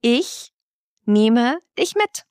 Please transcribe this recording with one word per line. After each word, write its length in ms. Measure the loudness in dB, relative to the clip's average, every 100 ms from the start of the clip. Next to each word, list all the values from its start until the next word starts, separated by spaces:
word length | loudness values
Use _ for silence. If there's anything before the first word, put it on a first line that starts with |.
Ich 500 | 2 0 -2 -10 -20 _ _ _ _ _ 0
nehme 520 | 2 4 2 0 -4 _ -6
dich 160 | -4 -2
mit. 280 | -4 -6 _